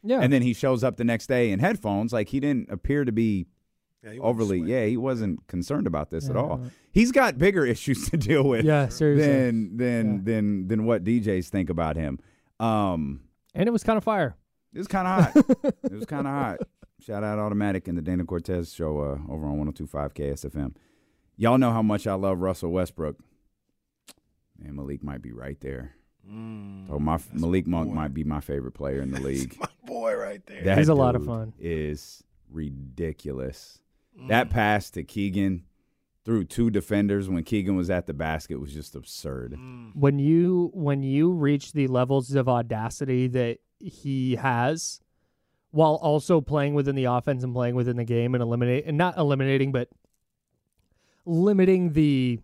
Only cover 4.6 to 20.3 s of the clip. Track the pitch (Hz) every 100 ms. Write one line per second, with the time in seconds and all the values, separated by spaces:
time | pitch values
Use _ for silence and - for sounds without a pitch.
4.6 | 82 127 107 120 131 123 107 82 _ 90
5.6 | 85 147 - 78 76 82 135 110 147 123
6.6 | 127 - _ - 240 262 240 131 180 190
7.6 | 135 113 - 131 - 170 104 151 139 117
8.6 | 151 151 135 - 151 143 147 135 127 113
9.6 | 101 110 123 120 110 104 95 110 104 101
10.6 | 92 110 110 113 87 120 107 92 90 101
11.6 | 87 85 80 78 78 69 - _ _ _
12.6 | 113 110 101 87 71 69 - _ _ -
13.6 | 208 233 - 220 220 208 143 - _ _
14.6 | _ - 196 196 180 190 165 302 - 262
15.6 | 285 - 269 - 226 147 139 139 127 87
16.6 | - _ - _ - 101 104 107 104 104
17.6 | 101 95 92 87 80 90 85 90 85 90
18.6 | 82 - 80 76 71 71 73 78 76 73
19.6 | 76 - 76 73 71 - 71